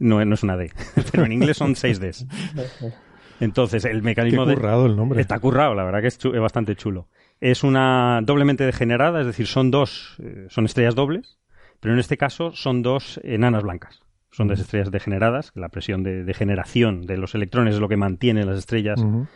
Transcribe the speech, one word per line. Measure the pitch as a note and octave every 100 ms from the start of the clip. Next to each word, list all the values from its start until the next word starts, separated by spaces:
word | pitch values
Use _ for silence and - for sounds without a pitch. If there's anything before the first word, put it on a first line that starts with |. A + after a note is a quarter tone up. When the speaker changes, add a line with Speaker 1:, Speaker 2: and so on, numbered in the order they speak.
Speaker 1:
no, | A2+ G#2+
no | G#2+
es | G#2+
una | G2+ F#2
D, | E2+ - -
<laughs> | - -
pero | - C3
en |
inglés | A#2 C#3+ D3+
son | C#3+ C3
seis | B2+ G2+
Ds. | F#2 F2+ C3
Speaker 2:
<laughs> | F3 F3 D3+ C3 - A#2 - - - - -
Speaker 1:
Entonces, | A2+ G2+ A#2 A2
el | A#2+ A2
mecanismo | A2 A2+ A#2 B2+
Speaker 3:
Qué | C3+
Speaker 1:
de | -
Speaker 3:
currado | G#2 A#2 B2+
el | G#2
nombre. | A#2 C#3
Speaker 1:
Está | C3 G#2
currado, | C3 B2 D3
la | G#2
verdad | F#2 G2
que | A#2+
es | -
chu-, | C3
es | B2
bastante | A2 B2 G#2+ G2+
chulo. | G#2+ F#2+ F2 _ _ -
Es | B2+ B2+
una | C#3 C3 C3 B2+ B2 A#2+
doblemente | A2 C#3+ C#3+ C3
degenerada, | C3+ - A#2 A#2+ D3+ E3+
es | B2
decir, | A2+ G#2+
son | C3+ C3
dos, | C3+ C3+ - - -
eh, | A#2+ G2+ F#2+
son | -
estrellas | A2 - A#2
dobles, | A#2+ C#3 F3 - _ _ - - _
pero | A2
en | A#2+
este | A#2 D3
caso | C#3 - E3
son | - C#3 B2+
dos | A#2+ C3+ - -
enanas | - A2 A#2+ A2
blancas. | G#2 F2+ - _ _ _ _
Son | - G#2
dos | G2+
Speaker 3:
Ujú. |
Speaker 1:
estrellas | - G#2 G2
degeneradas, | F#2+ - G2 A2+ B2+ -
que | -
la | E2+
presión | - - F#2+
de | F#2+ F#2
degeneración | F2+ F#2+ G2+ G2 F2+ B2 A#2 F#2 F2
de | F#2+
los | F#2
electrones | A2 G2 B2 A#2
es | G#2
lo | G#2
que | G#2
mantiene | G2 F2+ B2 G#2+
las | G2+ G2
estrellas, | - A#2 G#2 G#2
Speaker 3:
Ujú. | A2 A2+ C#3+